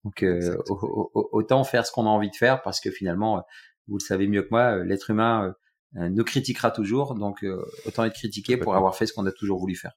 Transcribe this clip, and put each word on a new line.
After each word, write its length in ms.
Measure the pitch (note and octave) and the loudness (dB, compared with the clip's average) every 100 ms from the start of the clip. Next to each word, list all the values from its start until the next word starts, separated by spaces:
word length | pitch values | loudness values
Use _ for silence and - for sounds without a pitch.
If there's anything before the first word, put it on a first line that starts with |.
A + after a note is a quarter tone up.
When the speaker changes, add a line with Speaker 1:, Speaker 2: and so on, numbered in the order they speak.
Speaker 1:
Donc, 180 | G#2 - | -10 0
euh, 120 | F#2+ F2 | 0 2
Speaker 2:
Exact. 320 | F2 F2 - | 0 -2 -2
Speaker 1:
au-, 60 | G2 | -2
au-, 360 | G#2+ - - A2 | -2 -2 -2 -2
au-, 140 | G#2 | 0
autant 300 | G#2+ G#2+ C3 | 0 4 2
faire 220 | C3+ A#2+ A2 | 4 0 0
ce 40 | |
qu'on 140 | - A2 | 0 2
a 40 | |
envie 200 | G#2+ G#2 | 2 0
de 60 | - | 2
faire 260 | A#2+ C3 | 4 4
parce 180 | F#2+ - | -2 -6
que 120 | F#2+ | -6
finalement, 480 | - F#2 F2 A2 G2+ | -4 -2 0 0 0
euh, 20 | - - - _ - | -4 -20 -20 _ -8
vous 100 | G2+ | -8
le 60 | |
savez 240 | - F#2+ G2+ | -2 0 2
mieux 160 | G2+ | 0
que 60 | G2 | 2
moi, 260 | A2+ B2 G2+ | 4 4 2
euh, 60 | |
l'être 260 | F2+ G2 - | 0 -2 0
humain, 380 | G#2+ A2+ A2+ F#2+ - _ _ _ - | 2 4 2 0 -6 _ _ _ -6
euh, 40 | |
euh, 60 | F2 | 0
nous 140 | G2 | 0
critiquera 460 | A2+ C#3 - - A#2 | 2 0 -2 0 0
toujours. 460 | - G2 B2 C3+ A2+ | 0 0 0 -2 -4
Donc, 280 | G2+ G2+ | -4 -4
euh, 220 | G2 F#2 - - A2 | -6 -6 -8 -10 -6
autant 180 | A2 A2+ | 0 -2
être 80 | |
critiqué 420 | - A2 - A2 B2 | -2 -8 -8 0 0
pour 100 | A#2+ | 4
Speaker 3:
Complètement. 120 | F#2+ | 4
Speaker 1:
avoir 180 | F#2+ F2+ | 4 2
fait 120 | A2 | -2
ce 60 | |
qu'on 120 | - G2 | 0 -4
a 60 | |
toujours 280 | - G2+ F#2 | -2 -2 0
voulu 160 | F#2 F2 | -2 -4
faire. 180 | - | -10